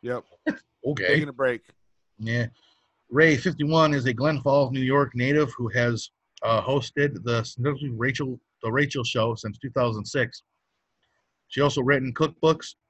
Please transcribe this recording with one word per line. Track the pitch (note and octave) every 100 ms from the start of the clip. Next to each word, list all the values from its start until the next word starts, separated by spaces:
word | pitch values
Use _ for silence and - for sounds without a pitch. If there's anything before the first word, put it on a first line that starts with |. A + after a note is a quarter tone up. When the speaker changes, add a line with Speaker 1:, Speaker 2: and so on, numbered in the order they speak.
Speaker 1:
Yep. | A#2+ B2 - _ -
Speaker 2:
<laughs> | - _ _ -
Okay. | C#3+ F#2
Speaker 1:
Taking | C#3 D3
a |
break. | B2+ C3 A#2 _ _ _ _ _ _
Speaker 2:
Yeah. | G#2+ A#2 A#2 _ _ _ _ _ _
Ray, | B2 D#3+ C#3
fifty-one, | F#3 D3 D3 D#3+ D#3
is | C#3+ B2
a |
Glen | A2+ C#3+ D3+
Falls, | C#3+ C#3+ C3
New | C3
York | B2+ C#3 C#3
native | A#2+ B2+ D3 C#3+
who | - A#2
has, | B2 A#2+ A2+ - _ _ -
uh, | A2+ A2+
hosted | A2 C#3 C3+ - C#3+ C#3+
the | A2+ A#2 A2+ - B2 C3+ C#3+ A2
Rachel, | B2 B2 C3+ B2 _ _
The | A2+
Rachel | B2+ D3 C#3+
Show | A#2 B2 A2+
since | A#2 A2 G2+
two | C3
thousand | B2 A#2+ G#2+ G2+
six. | C#3 A#2+ - _ _ _ _ _ _ _ _ _ _ _
She | -
also | C#3+ C#3+
written | B2+ C#3 C3
cookbooks | A#2+ D#3 - D#3+ D#3+ - -